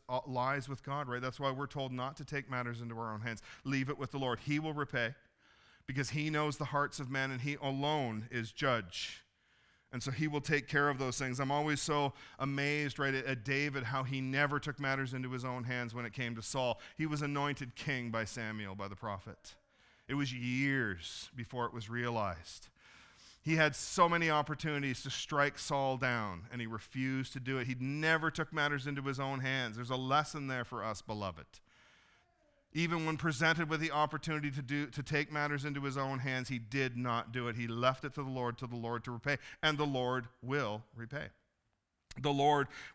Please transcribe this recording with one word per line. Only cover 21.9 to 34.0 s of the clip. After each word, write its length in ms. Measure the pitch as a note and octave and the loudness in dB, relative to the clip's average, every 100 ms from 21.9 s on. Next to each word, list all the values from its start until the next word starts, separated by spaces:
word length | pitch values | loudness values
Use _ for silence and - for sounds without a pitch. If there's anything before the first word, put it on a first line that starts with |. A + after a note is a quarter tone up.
| A#2+ A#2+ A#2 G2+ E2+ - - - _ - - - - - - | -2 0 0 0 -2 -10 -16 -16 _ -20 -20 -20 -20 -20 -6
He 140 | D#3 D#3+ | 2 6
had 200 | D#3 C3+ | 4 4
so 320 | - - E3+ | 0 6 6
many 220 | E3+ E3 | 6 6
opportunities 720 | D3+ C#3+ D3+ D#3+ C#3+ C#3 B2 | 4 2 0 -2 0 0 -2
to 80 | C3+ | -4
strike 480 | - - D3 C#3+ - | -6 0 2 2 2
Saul 400 | - C#3+ C3+ C3 | 0 2 2 2
down, 460 | B2+ A#2+ G#2 F2 G#2+ | 2 2 0 -4 -8
and 100 | A#2+ | -6
he 60 | A2+ | -6
refused 680 | A2 - C3 C3 C3 B2+ | -6 -6 -2 0 0 -2
to 60 | C3+ | -6
do 180 | B2+ C3 | -2 -2
it. 80 | B2 | -2
He 100 | B2+ | -2
never 500 | C3 D3 D#3+ D#3+ D#3+ | -2 2 4 4 2
took 240 | - D#3 | 0 -2
matters 320 | D#3+ D3 C#3+ C#3 | 2 2 2 -2
into 160 | C#3+ | -2
his 180 | C3+ C3 | -2 -2
own 200 | C3+ C3+ | -2 0
hands. 360 | C3 C3+ A#2+ G#2+ | 0 0 -2 -4
There's 140 | B2 | -4
a 60 | C3 | -2
lesson 540 | C3 C#3+ D3 D#3 C3+ | 2 2 2 -2 -4
there 160 | C3 A#2 | -4 -4
for 180 | A#2+ | -4
us, 180 | G#2+ G#2 | -4 -4
beloved. 460 | - G#2+ G2 D#2+ - - _ - - - _ _ _ _ _ _ _ | -6 -4 -4 -6 -14 -20 _ -20 -20 -20 _ _ _ _ _ _ _
Even 320 | D3+ E3+ E3+ D#3+ | 0 2 2 2
when 120 | D3+ | 0
presented 500 | E3 C3 E3 E3 D#3 | 0 4 4 4 2
with 120 | D#3 | 2
the 120 | D#3+ | 2
opportunity 600 | D3 | 4